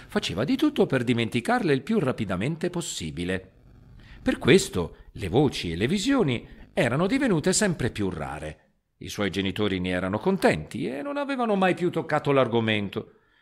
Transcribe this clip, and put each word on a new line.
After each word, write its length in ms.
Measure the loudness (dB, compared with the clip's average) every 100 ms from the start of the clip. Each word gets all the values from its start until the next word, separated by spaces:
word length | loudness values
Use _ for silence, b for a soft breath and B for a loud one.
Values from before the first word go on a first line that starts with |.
| B
faceva 360 | -4 -2 -2
di 140 | 0 2
tutto 280 | 2 2 2
per 200 | 2 2
dimenticarle 680 | 0 0 -2 0 0 2
il 100 | 0
più 160 | 0 0
rapidamente 720 | 0 -2 -2 -2 -2 -2 -4
possibile. 800 | -4 -6 -8 -8 -4 -4 -4 -6 -20 -20 -20 -20 b b b
Per 160 | -2 2
questo 600 | 6 6 4 -4 -4 b b
le 160 | -10 0
voci 420 | 2 2 0 -4
e 40 | 0
le 100 | 0
visioni 580 | 0 2 2 2 -2 B B B
erano 340 | 0 0 2 0
divenute 460 | 2 2 2 2
sempre 360 | 2 2 0 -2
più 200 | -2 -2
rare. 560 | -2 -6 -8 -10 -12 _ _ _ -16
I 60 | -10
suoi 220 | -4 -2
genitori 500 | 0 -2 0 0 0
ne 120 | 0
erano 280 | -2 -2 -2
contenti 680 | 0 2 2 2 -2 -6 -6
e 160 | -6
non 140 | -6 -6
avevano 400 | -4 -2 0 2
mai 180 | 2
più 160 | 2 -2
toccato 440 | -2 -2 0 2
l'argomento. 800 | 4 4 2 2 0 -2 -6 -10 b b b